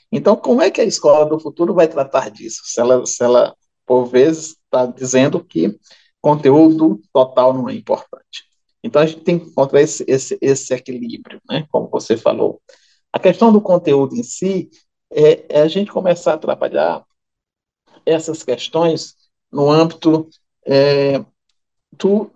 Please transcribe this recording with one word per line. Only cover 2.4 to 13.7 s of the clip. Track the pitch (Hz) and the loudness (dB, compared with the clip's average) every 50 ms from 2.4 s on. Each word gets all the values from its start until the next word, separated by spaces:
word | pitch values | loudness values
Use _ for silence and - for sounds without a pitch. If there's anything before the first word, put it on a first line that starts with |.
| 104 110 - - - | -18 -16 -16 -16 -14
Se | - - - | -12 -6 -2
ela, | 120 120 127 127 117 | 0 0 0 0 0
se | - - - 123 | -4 -6 -4 0
ela, | 120 123 120 120 - - _ _ _ _ _ _ | 2 2 2 2 0 -2 _ _ _ _ _ _
por | - 123 123 123 | -2 0 0 0
vezes, | 120 123 123 135 160 160 160 156 - - _ _ _ | 0 2 2 2 2 2 -4 -8 -16 -20 _ _ _
tá | - 127 127 | -2 -2 -2
dizendo | 123 120 - 131 127 127 131 131 143 - 170 - | -2 -6 -10 -8 -2 0 0 0 0 0 -4 -8
que | _ - 165 160 202 208 - _ _ - _ _ _ _ _ | _ -6 -4 -4 -4 -4 -8 _ _ -20 _ _ _ _ _
conteúdo | - 147 147 147 147 135 135 151 160 160 160 160 160 160 - - _ _ - | -2 0 0 2 2 4 6 6 6 6 4 4 2 0 0 -2 _ _ 0
total | 135 127 - - - 127 131 131 | 0 0 0 2 2 2 2 2
não | 131 123 113 | 0 -6 -8
é | 110 | -8
importante. | 110 - - - - - - - - _ _ - - - _ _ _ _ _ _ _ - | -10 -6 -6 -6 -6 -6 -12 -20 -20 _ _ -20 -20 -20 _ _ _ _ _ _ _ -10
Então, | 117 117 147 | -2 0 2
a | 156 | 2
gente | 160 160 - | 2 -2 -6
tem | - - 170 170 | -4 -2 -2 -2
que | 170 - | -4 -6
encontrar | - - 135 135 - 143 | -2 -2 -2 2 4 2
esse, | 147 156 - - 127 - | 2 2 0 -8 -4 -2
esse, | 127 135 - - - - | -2 -2 -2 -4 -10 -4
esse | - 139 135 131 - - 127 | -2 -2 -2 -2 -4 -8 -8
equilíbrio, | 123 - - 127 123 120 117 117 - - - - 107 _ - | -8 -8 -10 -12 -12 -12 -12 -14 -14 -18 -20 -20 -20 _ -10
né? | 110 143 151 - | -10 -10 -8 -6
Como | - 120 117 - | -6 -6 -6 -4
você | - - - - 110 117 | -8 -8 -4 -4 -4 -2
falou. | - - - 113 110 - - - _ _ _ _ _ _ _ _ _ _ - | 0 -2 -2 -2 -2 -4 -4 -8 _ _ _ _ _ _ _ _ _ _ -8
A | - | 0
questão | - 190 175 175 226 226 | 0 0 2 4 4 4
do | 214 208 | 4 4
conteúdo | 208 196 | 4 2